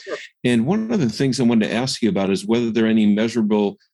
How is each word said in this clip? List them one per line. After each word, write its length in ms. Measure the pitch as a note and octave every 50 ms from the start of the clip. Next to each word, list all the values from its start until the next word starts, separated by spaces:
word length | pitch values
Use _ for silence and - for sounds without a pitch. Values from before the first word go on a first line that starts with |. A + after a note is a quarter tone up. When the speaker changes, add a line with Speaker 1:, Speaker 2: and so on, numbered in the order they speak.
| -
Speaker 1:
Sure. 140 | - E3+ - - - _ _ -
Speaker 2:
and 220 | B2 B2 A#2 A2+
one 260 | C#3+ F#3+ A3 A3 A3
of 80 | A#3+ G#3+
the 80 | D3+ A2+
things 320 | G#2+ - C#3 C3+ B2 C3+
I 40 | B2+
wanted 260 | A#2 A#2+ A2+ G#2 D2
to 40 | -
ask 280 | A2 B2+ C3 - -
you 80 | - G#2+
about 200 | F#2 G2 G2 F#2+
is 160 | G2 F#2+ G2
whether 240 | G2+ A2+ A#2+ A#2+ A#2
there 120 | A2 A#2 A2+
are 60 | A2
any 160 | A2 A2 G#2+
measurable 720 | G#2 G#2 G#2 A2 A#2 A2 A#2+ A2 G#2 G#2+ G#2 G#2 G2+ G2+ - _ _